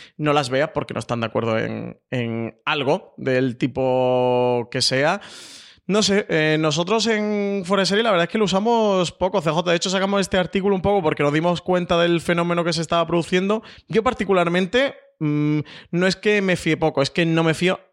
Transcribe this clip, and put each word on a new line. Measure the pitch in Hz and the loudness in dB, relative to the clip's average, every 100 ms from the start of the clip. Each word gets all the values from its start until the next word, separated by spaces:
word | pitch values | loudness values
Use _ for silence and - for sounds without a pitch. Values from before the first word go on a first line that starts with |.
| - - | -18 -6
no | 151 | 0
las | 147 131 | 0 0
vea | 131 160 | 0 -2
porque | - - | -4 -6
no | 113 | -6
están | - 117 | -6 -4
de | 113 | -2
acuerdo | 113 113 113 | -2 -2 -2
en, | 113 110 117 - _ | -2 -6 -10 -14 _
en | 131 117 113 113 - | -6 -4 -6 -8 -8
algo | - 151 135 156 - - | -6 -2 0 -2 -4 -8
del | 131 127 131 117 | -2 0 0 -2
tipo | 139 127 131 127 127 127 127 123 123 123 117 | -4 -2 0 0 2 2 2 2 2 0 -2
que | 131 | -2
sea. | 120 131 147 196 - - - - - - - | 0 2 0 -2 -6 -20 -20 -20 -20 -12 -2
No | 202 | 0
sé, | 196 196 - | 2 0 0
eh, | 160 156 156 | 0 2 2
nosotros | 156 151 175 226 220 | 0 0 0 0 0
en | 220 208 208 202 202 | 0 0 -2 -2 -4
Fuera | 170 196 | 0 0
de | 180 | 2
Serie | 202 | 2
la | 233 | 2
verdad | 185 | 2
es | 170 | 2
que | 220 | 0
lo | |
usamos | 202 190 220 233 214 190 175 | 0 2 2 2 2 2 0
poco, | - 185 202 | -2 -2 0
C | 165 | 0
J. | 151 175 | 0 0
De | |
hecho, | 170 190 | 0 0
sacamos | 190 190 202 | 0 0 0
este | 185 190 | 0 0
artículo | 175 196 190 190 | 0 -2 0 0
un | |
poco | 190 202 | 0 0
porque | 156 147 | 0 0
nos | 147 | 0
dimos | 151 170 170 | 2 0 0
cuenta | - 180 175 170 | 0 -2 2 2
del | 175 170 | 2 2
fenómeno | - 170 170 170 | 0 0 0 0
que | 170 | -2
se | 165 | -2
estaba | 160 170 160 | 0 0 2
produciendo. | 170 165 185 196 220 - - - | 0 0 0 0 -2 -6 -18 -4
Yo | 185 | 0
particularmente, | 220 233 190 185 170 175 190 247 269 - - - | 0 -2 0 2 2 0 0 0 0 -4 -18 -6
mm, | 151 147 147 151 147 - - | -2 0 0 0 -2 -12 -6
no | 170 185 | 0 0
es | |
que | 180 214 208 | 0 0 0
me | 196 175 | 0 0
fíe | 165 156 | 0 0
poco, | 156 143 | 0 0
es | 139 | 0
que | - | 0
no | 165 165 | 0 2
me | 165 | 2
fío | 151 175 185 _ | 2 0 -2 _